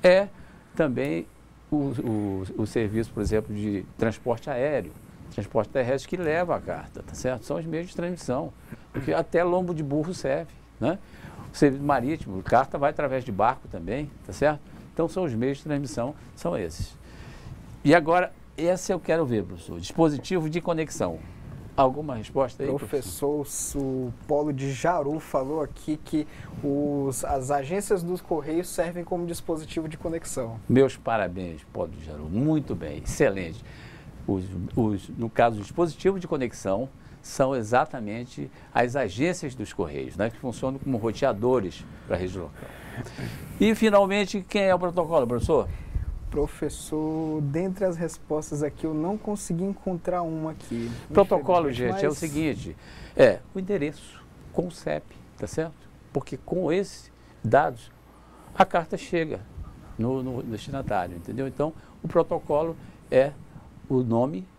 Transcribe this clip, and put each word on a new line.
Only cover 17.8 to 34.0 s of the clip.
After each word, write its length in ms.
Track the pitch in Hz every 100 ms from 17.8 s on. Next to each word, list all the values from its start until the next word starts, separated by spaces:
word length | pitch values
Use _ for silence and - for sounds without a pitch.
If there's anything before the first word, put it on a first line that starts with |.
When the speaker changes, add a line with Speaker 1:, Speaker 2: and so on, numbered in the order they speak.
Speaker 1:
E 100 | -
agora, 380 | 165 160 175 180 - - -
essa 360 | 165 180 -
eu 80 | 185
quero 240 | - 165
ver, 200 | 151 113
professor, 360 | 95 92 - 85
dispositivo 720 | 87 - 165 143 - 185 156
de 100 | 160
conexão. 580 | 175 165 156 - 95 80 - - - - - -
Alguma 400 | 131 135 156 123
resposta 460 | 104 139 131 -
aí, 60 | 139
professor? 680 | 135 117 143 104 - 143 147
Speaker 2:
Professor, 440 | 139 - - 143
o 300 | 135 131 123 120 -
Polo 260 | 147 151
de 180 | 139 135
Jaru 480 | 131 170 180 143 156
falou 440 | 151 147 131 156
aqui 360 | 143 - - 151
que 220 | - 156 147 - - -
os, 640 | 147 143 147 143 139 127
as 260 | 143 143 131
agências 520 | 143 135 185 202 202
dos 180 | 170 180
Correios 480 | - 165 147 165 180
servem 340 | - 170 175
como 220 | 170 180
dispositivo 640 | 175 170 - 160 156 - 160
de 80 | 156
conexão. 640 | 170 165 - - 117 113 -
Speaker 1:
Meus 300 | 123 135 -
parabéns, 680 | - 113 95 90 92 80 -
Polo 160 | 107 85
de 160 | 80
Jaru. 200 | 78 76
Muito 500 | 76 95 147 156 -
bem, 240 | 98 80 73
excelente. 640 | - - 139 98 87 82 - - - -